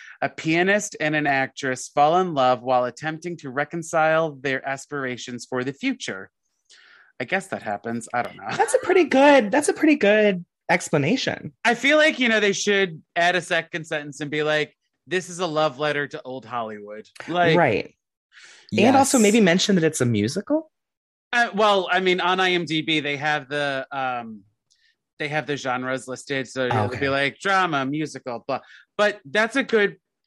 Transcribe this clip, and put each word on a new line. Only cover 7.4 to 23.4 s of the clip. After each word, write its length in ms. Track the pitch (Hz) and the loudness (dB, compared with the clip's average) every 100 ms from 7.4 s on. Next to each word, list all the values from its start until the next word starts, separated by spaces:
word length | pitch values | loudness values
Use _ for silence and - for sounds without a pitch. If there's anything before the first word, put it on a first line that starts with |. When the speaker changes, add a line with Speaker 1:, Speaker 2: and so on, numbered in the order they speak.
| 190 | -4
Speaker 1:
that 160 | 101 | -8
happens. 440 | - 101 - 120 - | -6 -6 -6 -8 -6
I 80 | 120 | -6
don't 140 | 120 - | -6 -8
know. 200 | 101 - | -6 -2
Speaker 2:
That's 180 | 466 | 0
a 40 | 508 | 0
pretty 260 | - 381 | 2 2
good, 460 | 285 262 285 277 208 | 4 6 8 6 4
that's 180 | 269 302 | 0 0
a 60 | |
pretty 220 | 427 320 294 | 2 4 4
good 480 | 202 214 208 180 - _ - | 4 4 4 0 -6 _ -2
explanation. 840 | 175 - 151 139 262 - - - - | -2 0 0 2 0 -2 -6 -10 -4
Speaker 1:
I 100 | 226 | -2
feel 220 | 240 277 302 | 0 2 4
like, 240 | 311 - | 4 2
you 80 | 240 | 2
know, 100 | 220 | 2
they 140 | 202 | 2
should 500 | 196 202 196 190 156 _ 170 | 0 0 2 0 -4 _ 0
add 180 | 170 | 2
a 60 | 180 | 2
second 460 | - 170 165 175 156 | 0 -2 -4 -10 -6
sentence 340 | 156 147 139 | -8 -8 -10
and 100 | 147 | -6
be 140 | 151 | -2
like, 280 | 151 151 147 _ _ _ | 0 0 -2 _ _ _
"This 240 | - 180 180 | -6 -6 -6
is 120 | 170 | -6
a 60 | 175 | -4
love 320 | 151 151 127 | 0 -2 -2
letter 260 | 151 143 143 | -4 -2 -6
to 160 | 151 | -10
old 240 | 127 131 113 | -12 -14 -8
Hollywood." 640 | 123 110 107 104 107 - - - | -8 -6 -10 -14 -16 -18 -16 -4
Like, 320 | 175 170 170 | 0 4 4
Speaker 2:
Right. 380 | 147 95 - _ _ _ _ - - - - 214 | 4 2 -4 _ _ _ _ -20 -20 -20 -4 2
And 180 | 226 269 | 6 6
also 220 | 269 262 | 4 4
Speaker 3:
Yes. 40 | |
Speaker 2:
maybe 160 | 202 233 | 6 6
mention 340 | 190 180 - | 4 4 2
that 80 | 185 | 2
it's 180 | 160 - | 2 2
a 60 | 120 | 0
musical? 640 | 107 107 190 - 302 311 _ _ _ _ _ - | 2 0 -2 -2 -2 -4 _ _ _ _ _ -4
Speaker 1:
Uh, 180 | 170 233 196 | -2 0 2
well, 320 | 214 196 175 | 4 4 2
I 80 | 180 | 0
mean, 220 | 185 180 | 2 2
on 180 | 180 185 | 2 2
I 140 | 185 | 2
M 140 | 175 165 | 0 -2
D 160 | 156 | -4
B, 180 | 160 156 | 0 -2
they 160 | 143 143 | -2 -4
have 320 | 151 151 | -2 -2